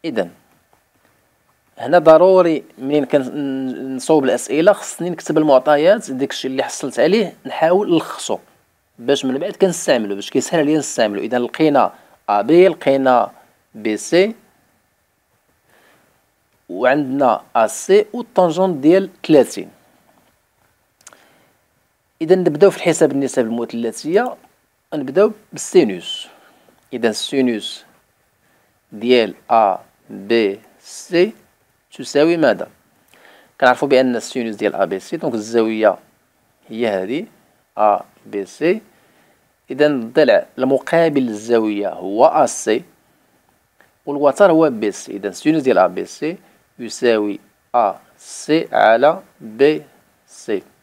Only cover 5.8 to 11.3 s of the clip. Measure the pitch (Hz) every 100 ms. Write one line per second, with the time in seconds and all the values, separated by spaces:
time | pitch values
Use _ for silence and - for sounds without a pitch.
5.8 | 160 214 - 131 135 - 135 131 - -
6.8 | 139 120 147 214 185 - - - 160 185
7.8 | 202 165 - - - 98 _ _ _ _
8.8 | _ _ 120 139 135 131 180 - 190 165
9.8 | - 131 104 98 - - 120 170 147 156
10.8 | 135 - 110 101 127